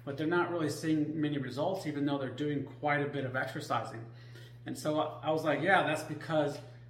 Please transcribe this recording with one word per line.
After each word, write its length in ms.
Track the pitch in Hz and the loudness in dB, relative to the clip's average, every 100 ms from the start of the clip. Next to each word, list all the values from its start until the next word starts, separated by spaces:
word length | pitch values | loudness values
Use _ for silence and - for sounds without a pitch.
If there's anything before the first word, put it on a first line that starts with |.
but 120 | - 139 | -8 -2
they're 100 | 156 | 2
not 240 | 175 170 | 2 2
really 180 | 170 151 | 2 0
seeing 500 | - 160 156 147 160 | 0 2 2 2 2
many 200 | 147 139 | 0 0
results, 480 | 123 139 165 196 156 | -2 0 0 0 -2
even 180 | 143 | 0
though 140 | 143 139 | 0 0
they're 120 | 127 | -2
doing 340 | 113 147 143 123 - | -2 0 0 -2 -2
quite 200 | 147 143 | 0 2
a 80 | 143 | 2
bit 160 | 143 | -2
of 120 | 127 127 | -2 -2
exercising. 640 | 143 156 - 123 110 113 - - - - - - - | -2 -4 -2 -2 -2 -8 -12 -16 -18 -18 -18 -12 -8
And 100 | 127 | -4
so 220 | 156 151 | 0 2
I, 280 | 151 - 147 | 0 -2 0
I 20 | |
was 140 | 160 | 2
like, 180 | 156 139 | 4 2
"Yeah, 240 | 170 185 147 | 6 6 6
that's 160 | 156 | 0
because 560 | - 151 - 160 143 - - - | -2 -6 0 2 2 -2 -12 -16